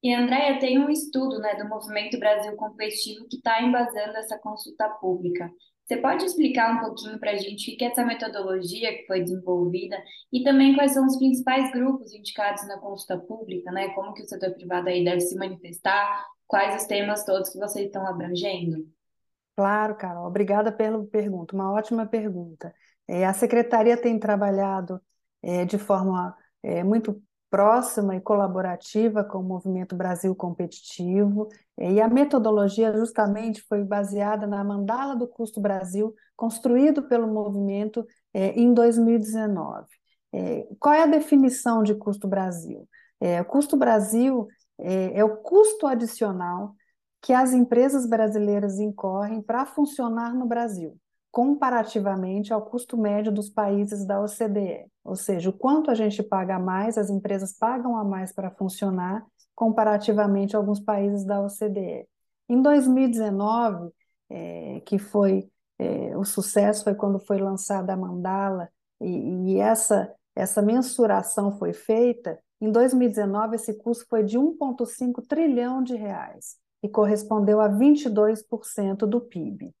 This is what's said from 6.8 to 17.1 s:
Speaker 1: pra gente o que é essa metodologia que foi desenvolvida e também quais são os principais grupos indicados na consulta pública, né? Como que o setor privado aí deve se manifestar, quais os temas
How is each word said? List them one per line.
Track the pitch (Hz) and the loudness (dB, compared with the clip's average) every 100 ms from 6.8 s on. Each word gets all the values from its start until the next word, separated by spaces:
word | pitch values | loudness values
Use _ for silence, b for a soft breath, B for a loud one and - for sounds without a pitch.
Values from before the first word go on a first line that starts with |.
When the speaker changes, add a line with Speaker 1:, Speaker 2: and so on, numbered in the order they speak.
| 220 - 208 214 | -2 -8 -12 -6
Speaker 1:
pra | 208 202 | -4 -4
gente | 196 208 - | -6 -8 -10
o | - | -6
que | 247 | -4
é | |
essa | - | -2
metodologia | 240 226 220 208 190 185 175 220 226 - | -2 -2 -6 -6 -4 -4 -4 -6 -6 -6
que | - | -4
foi | 185 | -4
desenvolvida | 175 185 180 180 175 180 190 196 B B - | -2 -4 -2 0 0 -2 -6 -10 B B -6
e | 254 | 0
também | 254 269 269 | 4 6 8
quais | 277 277 | 6 4
são | 269 262 | 4 2
os | 254 | 4
principais | 269 254 - 262 262 | 2 2 2 0 0
grupos | 247 262 269 - | 0 0 -2 -6
indicados | 208 - - 202 202 202 | -16 -12 -4 -4 -4 -10
na | 196 | -12
consulta | 202 196 - 185 | -12 -14 -8 -8
pública, | - 220 220 180 175 | -8 -14 -8 -10 -6
né? | 185 196 | -6 -4
Como | 196 190 | -6 -8
que | 202 | -12
o | - | -14
setor | 190 185 180 | -8 -6 -8
privado | 175 180 180 | -6 -4 -2
aí | 180 175 | 0 2
deve | 175 | 0
se | 175 185 | -2 -4
manifestar, | 190 185 175 170 196 202 202 208 - _ _ | -8 -10 -14 -4 0 2 2 -4 -8 _ _
quais | 202 196 - | 2 2 0
os | - | -2
temas | 202 202 | -2 -2